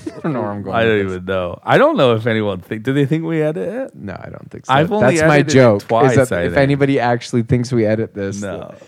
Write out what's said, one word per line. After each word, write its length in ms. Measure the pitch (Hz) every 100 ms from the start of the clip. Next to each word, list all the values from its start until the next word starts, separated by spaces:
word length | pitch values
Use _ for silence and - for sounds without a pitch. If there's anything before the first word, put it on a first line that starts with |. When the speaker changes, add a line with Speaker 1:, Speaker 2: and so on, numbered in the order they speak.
| -
Speaker 1:
<laughs> 80 | -
I 40 |
don't 140 | -
know 80 | 131
where 100 | 107
I'm 100 | 104
going 120 | 95 113
Speaker 2:
I 80 | 113
Speaker 1:
with 40 |
Speaker 2:
don't 180 | 107 98
Speaker 1:
this. 80 | 92
Speaker 2:
even 100 | 92
know. 340 | 95 87 -
I 140 | - 147
don't 200 | 285 285
know 160 | 131 110
if 100 | 117
anyone 340 | 110 104 95
think. 220 | - 110
Do 100 | 113
they 120 | 139 135
think 200 | 156 165
we 160 | 165
edit 260 | 151 160 175
it? 280 | 226 269 135
Speaker 1:
No, 180 | 101
I 160 | - -
don't 200 | - -
think 160 | - -
so. 80 |
Speaker 2:
I've 180 | 135 165
only 260 | 208 127 156
Speaker 1:
That's 100 | 156
my 80 | 147
Speaker 2:
edited 120 | 139
it 20 |
Speaker 1:
joke, 280 | 135 123 101 -
Speaker 2:
twice, 300 | 113 131 123
Speaker 1:
is 120 | 127
that 100 | 87
Speaker 2:
I 40 | 87
Speaker 1:
if 80 |
Speaker 2:
think. 40 | 131
Speaker 1:
anybody 380 | 139 143 139 139
actually 440 | 120 120 - 123
thinks 280 | 113 123 123
we 120 | 120 107
edit 280 | 110 107
this, 280 | 104 98 98
Speaker 2:
No, 320 | 101 82 - -